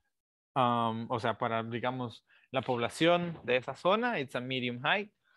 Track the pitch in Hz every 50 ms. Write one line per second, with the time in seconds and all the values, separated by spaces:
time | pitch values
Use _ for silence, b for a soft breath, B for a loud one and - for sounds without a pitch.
0 | _ _ _ _ _ _ _ _ _ _ _ 139 127 120 120 117 117 113 110 113
1 | 117 113 127 120 - 117 110 - 127 113 113 113 113 117 117 117 113 123 131 127
2 | 123 117 110 - b b b b b b - 131 123 - 127 117 117 113 - -
3 | 160 170 175 175 175 175 160 131 104 117 123 127 - - 135 - - 175 196 220
4 | 240 247 226 165 139 - - 127 123 127 131 127 123 123 120 123 131 151 180 208
5 | 208 - _ b b b b